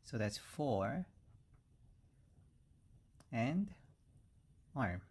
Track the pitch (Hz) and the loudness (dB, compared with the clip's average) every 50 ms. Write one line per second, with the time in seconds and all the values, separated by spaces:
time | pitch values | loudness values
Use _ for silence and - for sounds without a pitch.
0 | _ - - 120 107 104 101 - - - - - 151 143 117 98 95 101 117 165 | _ -4 -2 0 0 0 -2 -4 -10 -12 -6 -2 0 2 2 2 2 2 0 -2
1 | 185 - - - - - - - - _ - - _ _ - - - - - - | -4 -6 -10 -20 -20 -20 -20 -20 -20 _ -20 -20 _ _ -20 -20 -20 -20 -20 -20
2 | - - _ - - - - - - - _ - - _ - - - - - - | -20 -20 _ -20 -20 -20 -20 -20 -20 -20 _ -20 -20 _ -20 -20 -20 -20 -20 -20
3 | - - - - - - - 120 113 127 151 180 202 208 - - - - - _ | -20 -20 -20 -20 -18 -6 0 0 2 2 2 2 0 0 -4 -14 -20 -20 -20 _
4 | - - - - - - - - _ - - - - - - 147 127 98 87 92 | -20 -20 -20 -20 -20 -20 -20 -20 _ -20 -20 -20 -20 -10 -2 0 0 0 0 -2
5 | - - | -6 -12